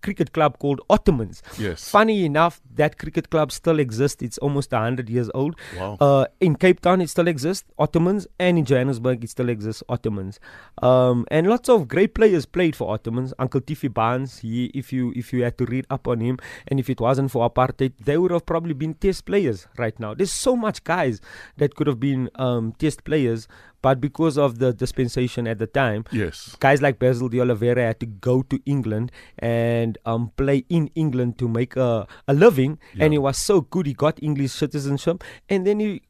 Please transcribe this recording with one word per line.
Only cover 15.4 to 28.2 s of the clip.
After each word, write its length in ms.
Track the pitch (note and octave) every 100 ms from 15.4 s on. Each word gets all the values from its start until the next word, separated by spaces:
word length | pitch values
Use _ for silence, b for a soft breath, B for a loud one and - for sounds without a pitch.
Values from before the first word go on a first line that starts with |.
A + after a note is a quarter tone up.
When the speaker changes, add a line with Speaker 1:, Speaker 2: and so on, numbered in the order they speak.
Speaker 1:
had 160 | A#2+ -
to 60 |
read 220 | A#2+ B2+ B2+
up 160 | C3+ -
on 140 | A#2+
him, 180 | A#2 B2+ B B -
and 100 | C3+
if 100 | C3
it 120 | C3
wasn't 320 | A#2 C3 C3+
for 160 | B2 A#2
apartheid, 440 | - B2+ - C3+ -
they 180 | G#2+ D3
would 140 | F3+
have 160 | F3 -
probably 280 | E3 E3
been 200 | C#3 D#3
test 300 | D#3 G3 F#3
players 420 | - G3 E3+ G2+ - -
right 220 | A#2 -
now. 160 | A2
There's 180 | A2+ F#3
so 220 | - -
much 300 | B3+ A3 -
guys 360 | - F3 C#3+ A2 B B B -
that 180 | C#3+
could 140 | - C#3+
have 100 | B2
been, 320 | C3+ C3 B2 -
um, 380 | B2+ A#2+ A2+ A2+
test 240 | D#3 -
players, 460 | - D#3 B2+ A2+ - B B B -
but 140 | C3+ C#3
because 280 | - E3 C#3 C#3+
of 120 | A#2
the 100 | B2+ A2
dispensation 640 | B2+ - B2 - B2+ - A#2
at 60 | A2
the 40 | A2+ -
time, 240 | C3 G#2+ A2 B2
Speaker 2:
Yes. 340 | F#2 - - - C#3
Speaker 1:
guys 140 | C#3+ C#3
like 120 | C3
Basil 240 | B2+ B2 B2
de 60 | A#2
Oliveira 380 | B2 A2+ A#2+ B2 A#2+
had 100 | A2
to 20 | A#2 G2+